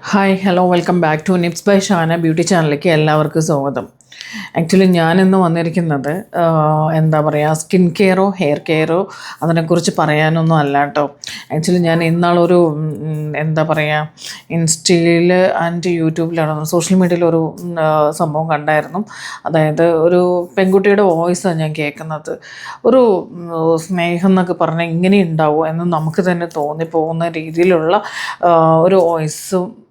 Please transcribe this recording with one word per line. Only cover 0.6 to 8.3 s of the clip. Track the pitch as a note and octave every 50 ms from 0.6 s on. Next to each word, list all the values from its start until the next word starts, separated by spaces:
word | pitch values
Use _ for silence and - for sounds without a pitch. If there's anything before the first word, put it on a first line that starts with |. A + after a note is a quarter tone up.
| F3+ F3+ F3+
welcome | F3 E3+ - F3+ F3+
back | E3+ D#3 D#3 D#3 D#3 -
to | F#3 F3+ E3+
Nips | F3 E3 - - G#3
by | G3+ G3
ഷാന | G3 - G3+ E3+ E3 D#3+ E3
ബ്യൂട്ടി | F3 E3 D#3+ D#3+ D#3+
ചാനലിലേക്ക് | F3 F3 G3+ E3+ D#3+ D3+ D3 C#3+ - F#3
എല്ലാവർക്കും | D#3+ D#3 D3+ D#3 D3+ D#3 D3+ D3 - D#3+
സ്വാഗതം. | D#3+ E3+ D#3+ C#3 C#3 C#3 B2+ B2 A#2 - _ _ _ _ - - - - - - G3 - _ -
Actually, | E3+ E3 - F#3+ F#3+
ഞാനിന്ന് | F#3 F3+ E3+ E3 E3 E3+ F#3+ F#3+ F#3 F#3+ F#3+
വന്നിരിക്കുന്നത്, | F#3 E3+ E3 E3+ E3+ E3+ D#3 F3+ E3+ E3 D3 C#3 B2 C#3+ D3+ F#3 A3 _ -
ആഹ്, | F3 E3+ E3 D#3+ D#3+ D3+ D3+ D#3 D#3 D#3 D#3 D#3+
എന്താ | D#3+ D#3+ D#3+ D#3 D3+
പറയുക, | D3+ D#3 D3+ D3 D3+ D3+ D#3+
സ്കിൻ | D#3 - - - F#3 F3+ F3 E3 -
കെയറോ | G#3 F#3+ F#3 F#3 F#3+ G3+